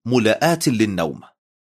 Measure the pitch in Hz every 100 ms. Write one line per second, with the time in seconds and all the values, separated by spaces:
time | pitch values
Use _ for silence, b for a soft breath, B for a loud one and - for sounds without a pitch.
0 | 117 123 110 107 160 165 151 110 107 90
1 | 82 60 - _ _ _